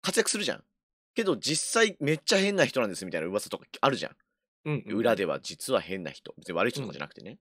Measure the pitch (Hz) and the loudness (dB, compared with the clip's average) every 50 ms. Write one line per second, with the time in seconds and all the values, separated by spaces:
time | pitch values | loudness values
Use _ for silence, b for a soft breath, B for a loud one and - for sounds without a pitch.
0 | - - 185 220 214 - - 214 208 135 90 - - _ _ _ _ _ _ _ | -4 0 2 2 2 2 0 -2 -2 -2 -4 -4 -8 _ _ _ _ _ _ _
1 | _ _ _ - 226 190 156 104 - 131 156 156 - - - 233 226 220 180 _ | _ _ _ -2 2 2 0 0 0 -2 0 0 -2 0 4 4 4 4 2 _
2 | 147 139 160 156 _ - 220 196 190 202 202 190 151 - - 131 120 104 90 - | 0 0 0 0 _ 2 4 4 4 2 4 4 4 4 4 0 0 0 -2 -4
3 | 95 92 82 82 78 87 95 104 - - - - - _ - - - 139 139 92 | -6 -4 -4 -2 -2 0 0 -2 -2 -2 -8 -10 -10 _ -6 2 2 2 2 2
4 | 80 - - _ _ _ _ _ _ _ _ _ _ 151 151 127 - - 95 104 | -4 -8 -10 _ _ _ _ _ _ _ _ _ _ -4 -4 -4 -4 -4 -2 2
5 | 113 113 113 101 98 80 73 76 - - 87 - - - 131 143 - 85 92 98 | 4 4 4 4 2 -2 -2 -4 -6 -10 -12 -10 -4 0 0 0 0 -2 -8 -6
6 | 87 76 65 - _ - - - - - 87 82 98 123 - 143 135 107 - - | -6 -8 -10 -12 _ -18 -18 -16 -10 -4 0 2 2 2 0 -2 -6 -8 -8 -10
7 | 73 - - - - 92 117 - | -10 -10 -12 -16 -16 -16 -16 -16